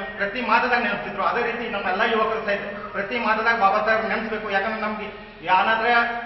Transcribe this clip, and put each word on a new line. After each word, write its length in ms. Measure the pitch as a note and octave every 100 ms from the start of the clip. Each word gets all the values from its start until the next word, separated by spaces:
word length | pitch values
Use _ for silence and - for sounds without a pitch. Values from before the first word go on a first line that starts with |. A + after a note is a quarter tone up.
| F#3+ -
ಪ್ರತಿ 240 | G3+ B3+
ಮಾತದಾಗ 400 | A3+ A3+ B3 B3
ನೆನೆಸ್ತಿದ್ರು. 420 | G#3+ G3+ G3 G3
ಅದೇ 180 | F3 G#3+
ರೀತಿ 280 | A#3 A#3 A3
ನಮ್ಮೆಲ್ಲ 320 | G3+ F#3+ F#3
ಯುವಕರು 440 | A#3+ A3+ A3+ A3 G3+
ಸಹಿತ 160 | G3+ - - -
ಪ್ರತಿ 280 | G3 G3+ B3
ಮಾತದಾಗ 420 | A3 G#3+ A3+ A3+
ಬಾಬಾ 160 | G3 G#3
ಸಾಹೇಬ್ 320 | G#3+ A3 G#3
ನೆನೆಸ್ಬೇಕು. 420 | G#3+ A3+ G#3+ G#3
ಯಾಕಂದ್ರೆ 300 | G3 A3 A3
ನಮ್ಗೆ 480 | G#3+ G#3 G3 - - -
ಯಾರಾದ್ರೆ 500 | D#3+ F#3 G#3 A3+ A#3 A#3+ - -